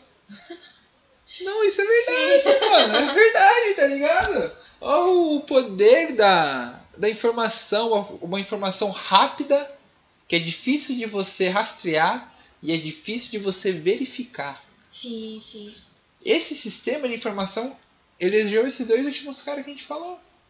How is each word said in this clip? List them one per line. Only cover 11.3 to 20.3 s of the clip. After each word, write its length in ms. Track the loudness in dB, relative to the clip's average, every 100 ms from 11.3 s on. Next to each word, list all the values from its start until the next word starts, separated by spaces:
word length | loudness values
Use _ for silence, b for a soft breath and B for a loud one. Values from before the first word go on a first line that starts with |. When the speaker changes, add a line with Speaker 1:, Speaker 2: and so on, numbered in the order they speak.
| -2 0
Speaker 2:
rastrear 840 | 0 -4 -6 -2 0 2 -2 -10 b b b
e 100 | -4
é 60 | -4
difícil 540 | -4 -12 -10 -8 -8
de 80 | -8
você 320 | -8 -6 -6
verificar. 920 | -4 -2 -2 -4 -10 -14 -10 -12 -12 _ _ _
Speaker 1:
Sim, 500 | -16 -14 -12 -12 -16
sim. 320 | -18 -18 -20 -20 _ _ _ _
Speaker 2:
Esse 300 | -2 -2 -2
sistema 540 | -12 -12 -10 -8 -6 -6
de 80 | -8
informação 600 | -8 -6 -8 -6 -10 -12 _ _ _ -6
elegeu 480 | 0 2 2 0 -2
esses 180 | -4 -2
dois 200 | 0 0
últimos 360 | -6 -12 -14
caras 220 | -10 -10 -10
que 60 |
a 20 |
gente 120 | -16 -14
falou. 320 | -12 -12 -16 _